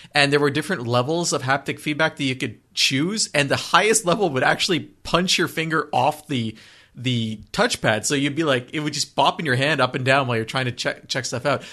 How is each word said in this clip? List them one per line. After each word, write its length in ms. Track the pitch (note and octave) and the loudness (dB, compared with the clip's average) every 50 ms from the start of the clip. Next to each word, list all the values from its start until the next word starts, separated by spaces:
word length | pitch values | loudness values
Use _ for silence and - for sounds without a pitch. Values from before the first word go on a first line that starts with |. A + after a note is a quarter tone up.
| - - | -10 -2
and 180 | - D3 C#3+ C#3+ | 2 2 4 4
there 100 | C#3+ D3 | 4 4
were 100 | D3 C#3+ | 2 2
different 360 | C#3 D3+ D3+ - F#3 A#2+ B2 | 0 0 -2 -2 -4 -4 -2
levels 460 | A#2 B2 B2 B2 D3+ D#3+ F3 E3+ E3+ | 0 2 2 2 2 0 -2 0 0
of 80 | E3+ C3 | -2 -2
haptic 400 | B2 C3 C3+ - - D#3+ C3+ - | 0 0 0 0 -2 -6 -8 -6
feedback 360 | - D3+ D3+ D3 D#3+ D#3 D#3+ | -4 -4 -2 0 0 -2 0
that 80 | - C#3 | -2 -2
you 120 | C3 B2+ | -2 -2
could 240 | B2+ C#3+ A2+ G2+ - _ _ - | -2 -4 -6 -8 -10 _ _ -4
choose, 560 | - - - C3+ C3 D#3 F#3+ A3 G#3 - - | 0 0 2 2 2 0 0 0 -2 -4 0
and 160 | - D3 C#3+ C3+ | 0 0 2 2
the 80 | C3 | 0
highest 480 | - - - - E3+ G3+ A3 G#3+ - - | -2 -2 2 2 2 4 4 2 2 2
level 240 | F3 E3 A3 G3 E3 | 0 0 2 0 0
would 140 | C3 B2+ | 0 2
actually 380 | C#3 D3 D#3 - - - E3+ C3+ | 2 2 2 0 0 0 -2 -2
punch 580 | - - _ _ - - D#3+ E3+ F#3 F3+ - - | -2 -8 _ _ -8 -2 0 0 2 2 2 0
your 100 | E3 - | 0 -2
finger 400 | - E3 D#3+ D#3+ D#3+ D#3 - - | -2 -4 -4 -2 0 -2 -2 0
off 380 | - B2 B2+ D3+ D3+ - - - | 0 2 2 2 0 -2 -6 -4
the, 260 | C#3 A#2+ A2+ A2 A2 - - - - - - _ - | -2 -2 -2 -4 -6 -10 -18 -20 -20 -20 -20 _ -12
the 460 | C3 A#2+ B2+ B2 A#2 A2+ A2 A2 - - _ - | -6 -2 -2 0 0 -2 -4 -6 -8 -12 _ 0
touchpad. 500 | F#3 A#3 A#3+ - - - A#2+ G#2+ G#2+ - | 0 0 0 0 0 0 0 0 2 0
So 100 | - D3 | 0 0
you'd 220 | C#3 C#3 D3 C3 | 0 0 0 -2
be 80 | D#3+ E3 | 0 0
like, 300 | D3 C3 B2 B2 - - | 0 0 0 -2 -6 -6
it 60 | D#3 | -4
would 120 | D3+ D3+ | -4 -4
just 220 | D3 C#3+ - - - | -4 -4 -6 -4 0
bop 260 | C#3 C#3 F3+ F3+ - | 2 2 2 2 0
in 60 | E3 | 0
your 100 | C#3 B2 | 0 0
hand 240 | B2+ C3+ D3+ D#3 C3+ | 2 2 2 2 2
up 140 | B2+ B2+ - | 0 0 0
and 100 | C#3 B2+ | -2 2
down 220 | C3 C3+ C#3+ C3+ | 2 2 2 2
while 100 | B2 A#2+ | 0 -2
you're 80 | A2+ A2+ | -2 -2
trying 220 | - - C3 B2+ | -2 -2 -2 -2
to 60 | B2 | -4
check, 360 | B2+ - - C#3+ - - - - | -4 -4 -4 -6 -6 -6 -8 -8
check 160 | - C3+ B2 | -6 -6 -4
stuff 220 | - C3 A#2 C3 | -4 -6 -2 0
out. 160 | C#3+ C3 - - - | 0 -2 -2 -4 -10